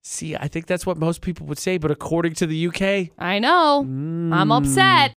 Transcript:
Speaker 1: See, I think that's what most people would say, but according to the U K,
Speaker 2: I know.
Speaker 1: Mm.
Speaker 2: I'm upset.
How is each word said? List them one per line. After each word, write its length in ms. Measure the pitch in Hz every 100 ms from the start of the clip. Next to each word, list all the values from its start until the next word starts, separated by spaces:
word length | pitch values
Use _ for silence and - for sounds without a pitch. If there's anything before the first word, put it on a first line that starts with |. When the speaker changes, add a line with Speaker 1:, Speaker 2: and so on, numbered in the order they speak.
Speaker 1:
See, 320 | - - 160 -
I 100 | 147
think 200 | 165 165
that's 200 | 180 -
what 100 | 170
most 240 | 160 170
people 240 | - 170 151
would 100 | 147
say, 180 | - 185
but 140 | 151
according 440 | 147 - 165 170
to 120 | 160 170
the 80 | 160
U 140 | 170
K, 400 | 165 196 196 180 -
Speaker 2:
I 220 | 175 202
know. 440 | 240 359 311 285
Speaker 1:
Mm. 480 | 269 131 151 165 -
Speaker 2:
I'm 200 | 240 190
upset. 600 | 233 277 135 381 349 277